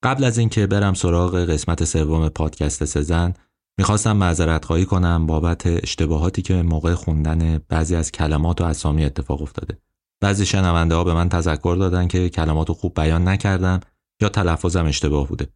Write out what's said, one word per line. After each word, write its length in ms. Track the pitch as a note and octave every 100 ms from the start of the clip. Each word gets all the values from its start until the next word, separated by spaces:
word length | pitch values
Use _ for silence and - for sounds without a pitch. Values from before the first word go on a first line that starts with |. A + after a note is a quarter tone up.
قبل 200 | C3 C3+
از 140 | C3 A#2
اینکه 300 | A#2 - G2+
برم 260 | G2+ G2+
سراغ 420 | F#2 F2+ E2+ F2+ F2+
قسمت 480 | F2 D#2 - E2
سوم 460 | E2 E2 D2+ D#2+ D#2
پادکست 560 | - D#2 - D2+ - D2
سه 160 | -
زن، 320 | D2+ E2+ F2 F2 _ _ _ -
می‌خواستم 400 | G2 G#2 A2+ G#2
معذرت 480 | F2+ E2 E2 D#2+ -
خواهی 200 | E2 F#2+
کنم 400 | F#2+ F2+ E2+ D#2+
بابت 380 | D#2+ E2+ E2 F2+
اشتباهاتی 760 | E2+ - - D#2+ D#2 E2+ -
که 120 | F2+
موقع 400 | F#2 E2+ D#2+ E2+
خوندن 680 | F2 - D#2 D2+ D#2+ E2 D#2+ -
بعضی 260 | E2 D#2 E2+
از 160 | D#2
کلمات 500 | - D#2 D2+ E2 F2
و 20 |
اسامی 420 | F2 D2+ D#2 D2+ D2
اتفاق 360 | C#2 C#2 D2
افتاده. 360 | D2+ - - - _ _ _ _
بعضی 240 | G2+ G2+ G2
شنونده 500 | G2 F#2 E2+ E2 E2
ها 80 |
به 100 | F2
من 160 | E2 F2
تذکر 460 | F2 E2 D2+ F2+ F2+
دادن 280 | F#2+ F2+ F2+
که 220 | F#2 F2+
کلماتو 440 | - D#2+ D#2 D#2+
خوب 200 | E2 F2+ -
بیان 320 | D#2 E2 F2
نکردم 520 | F#2+ G#2 F#2 F#2 F#2 - _ _ _
یا 80 | G#2
تلفظم 560 | - F2+ D#2+ F2 F2 D#2+
اشتباه 420 | C#2+ D2+ D2 C#2
بوده. 200 | D#2 C#2+